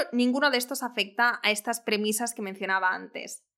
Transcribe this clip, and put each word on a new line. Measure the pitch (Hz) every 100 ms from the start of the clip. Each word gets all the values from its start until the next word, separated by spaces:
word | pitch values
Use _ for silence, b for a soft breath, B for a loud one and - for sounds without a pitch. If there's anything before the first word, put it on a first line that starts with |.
| -
ninguno | 240 247 262 285
de | 247
estos | 247 269
afecta | 240 233 202 - 240 226
a | 208
estas | 214 240 233
premisas | - 214 214 214 233
que | -
mencionaba | 202 190 190 190 185
antes. | 180 185 180 - - _